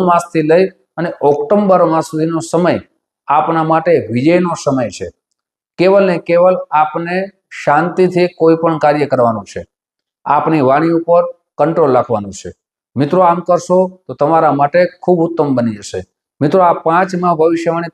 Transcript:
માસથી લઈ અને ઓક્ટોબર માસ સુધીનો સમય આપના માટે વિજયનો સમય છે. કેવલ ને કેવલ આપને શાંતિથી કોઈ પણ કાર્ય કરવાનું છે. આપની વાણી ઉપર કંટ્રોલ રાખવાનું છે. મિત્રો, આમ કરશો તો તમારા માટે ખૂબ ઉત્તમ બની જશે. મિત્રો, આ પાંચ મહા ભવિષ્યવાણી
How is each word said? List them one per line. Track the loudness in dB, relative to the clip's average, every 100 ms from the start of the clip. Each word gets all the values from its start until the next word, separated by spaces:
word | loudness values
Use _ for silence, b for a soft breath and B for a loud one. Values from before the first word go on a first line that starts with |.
| 2
માસથી | 0 0 -2
લઈ | 2 2 2
અને | -4 _ -8 -8 -2
ઓક્ટોબર | 0 0 0 0 2 2 2
માસ | 0
સુધીનો | -4 -4 -4 -4
સમય | -4 -2 0 -2 -6 _ _ _ -2
આપના | 0 0 0
માટે | 0 0 2 0 0
વિજયનો | -2 2 2 0 -4
સમય | -4 -2 -4
છે. | -8 -14 -14 _ _ _ _ _ -2
કેવલ | 2 4
ને | 2 -2
કેવલ | 0 2 2 2 -2
આપને | 0 0 -2 -6 -6 -6 -12 _ -8
શાંતિથી | 0 0 0 0 0 2 -2
કોઈ | 2 2 2
પણ | 0 0
કાર્ય | 0 0 0
કરવાનું | 0 0 -2
છે. | -8 -14 -16 _ _ _ _ _ -2
આપની | -2 0 0
વાણી | 2 2 2
ઉપર | -2 2 2 2 -6 _ -4
કંટ્રોલ | -2 2 2 2
રાખવાનું | 0 -4 -6
છે. | -12 -16 -18 _ _ _ -4
મિત્રો, | -2 2
આમ | 2 0
કરશો | 0 -2 0 0 0 -4 -16
તો |
તમારા | -4 0 2 2
માટે | 0 0 0 0 -2
ખૂબ | -2 0
ઉત્તમ | 0 -2 -2 0
બની | -2 -6
જશે. | -10 -10 -12 _ _ _
મિત્રો, | 0 2
આ | 2
પાંચ | 0 0 0 -2 -2
મહા | -2
ભવિષ્યવાણી | 2 0 0 -2 -4 -6